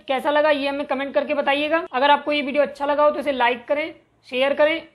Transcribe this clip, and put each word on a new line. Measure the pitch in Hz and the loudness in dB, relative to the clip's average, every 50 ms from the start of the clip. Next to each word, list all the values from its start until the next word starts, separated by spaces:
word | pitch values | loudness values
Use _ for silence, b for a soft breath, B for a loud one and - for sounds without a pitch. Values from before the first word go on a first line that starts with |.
| - - | -4 -4
कैसा | 269 254 - 311 | -4 -2 0 0
लगा | 294 294 294 311 | 2 2 4 2
ये | 302 277 269 277 | 2 2 0 -2
हमें | 277 277 285 | -4 -4 -4
कमेंट | 285 285 262 277 277 262 | -4 -4 -4 -4 -2 -2
करके | 294 285 - 302 | -2 -2 0 -2
बताइएगा। | 294 285 277 277 285 294 302 311 330 339 - - | -2 0 0 0 0 0 0 0 -2 -2 -2 -2
अगर | 254 269 285 | 0 2 2
आपको | 294 285 294 302 294 | 2 2 0 -2 -2
ये | 294 277 | -2 -2
वीडियो | 269 254 294 277 | -2 0 0 0
अच्छा | - - - 285 | -2 -2 -4 -4
लगा | 285 294 285 294 | -2 0 2 2
हो | 302 | 2
तो | 294 285 | 2 0
इसे | 254 294 269 | -2 -4 -2
लाइक | 254 240 240 247 247 - - | 0 0 0 0 -2 -4 -4
करें, | 294 285 311 339 320 - _ _ _ _ _ - | -2 -2 -4 -6 -10 -14 _ _ _ _ _ -8
शेयर | - 247 262 277 277 | -2 0 0 0 2
करें | 277 294 302 320 320 320 - | 4 2 2 2 0 -6 -8